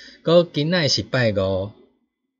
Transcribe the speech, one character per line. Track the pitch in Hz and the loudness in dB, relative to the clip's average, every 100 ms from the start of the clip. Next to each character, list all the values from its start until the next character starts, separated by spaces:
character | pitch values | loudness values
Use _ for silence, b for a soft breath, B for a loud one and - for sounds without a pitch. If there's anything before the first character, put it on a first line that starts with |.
| B B | B B
搁 | - 170 | 2 2
今 | 170 151 151 | 2 -2 -2
仔 | 180 143 | 0 0
是 | - | -2
拜 | 101 131 117 | -2 0 0
五。 | 98 95 92 101 - _ _ _ _ _ | 0 -2 -2 -6 -12 _ _ _ _ _